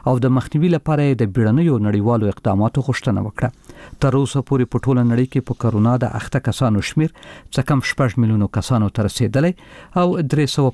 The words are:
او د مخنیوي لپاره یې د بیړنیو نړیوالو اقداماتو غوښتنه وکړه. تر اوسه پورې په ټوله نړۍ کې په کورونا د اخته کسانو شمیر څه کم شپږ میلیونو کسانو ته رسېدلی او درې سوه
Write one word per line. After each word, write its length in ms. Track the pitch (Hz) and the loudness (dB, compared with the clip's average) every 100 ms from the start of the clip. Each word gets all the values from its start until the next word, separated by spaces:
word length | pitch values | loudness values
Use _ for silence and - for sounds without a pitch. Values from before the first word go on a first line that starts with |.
| - | -2
او 120 | 127 | 0
د 60 | 127 | 2
مخنیوي 420 | 131 - 151 175 | 0 0 0 0
لپاره 340 | 160 - 151 | 0 0 0
یې 140 | 143 123 | 0 0
د 80 | |
بیړنیو 560 | 110 107 110 131 170 123 | 0 0 2 2 2 2
نړیوالو 480 | 104 104 104 117 107 | 2 0 0 0 0
اقداماتو 540 | - 110 98 110 143 | -2 -2 0 0 0
غوښتنه 380 | 127 123 - 98 | -2 -2 -2 -2
وکړه. 280 | 101 - 117 - - - - - | -4 -4 -6 -6 -20 -20 -20 -2
تر 140 | 139 | 0
اوسه 260 | 131 135 143 | 2 0 -2
پورې 240 | - 135 | -2 0
په 160 | 123 120 | 0 -2
ټوله 240 | 127 127 | 0 2
نړۍ 220 | 120 117 127 | 2 2 0
کې 140 | 135 | -2
په 140 | - | -4
کورونا 440 | 120 113 107 110 123 | -4 -2 2 2 2
د 60 | |
اخته 360 | 120 107 - 131 | -2 -6 -4 -4
کسانو 420 | - - 127 101 | -4 -2 0 0
شمیر 280 | - - 156 - - - - | -2 -2 -2 -4 -20 -20 -8
څه 100 | - | -4
کم 180 | 131 139 | 0 0
شپږ 300 | - - 131 123 | -2 -2 -2 2
میلیونو 300 | 110 107 101 | 0 2 0
کسانو 420 | 107 - 120 104 | -2 0 0 0
ته 140 | - | 0
رسېدلی 500 | 104 - 120 131 165 185 - - - 185 | -4 0 -2 0 0 -2 -12 -20 -8 -2
او 260 | 180 180 | 0 0
درې 240 | 143 151 139 | -2 0 0
سوه 260 | - 135 | 2 0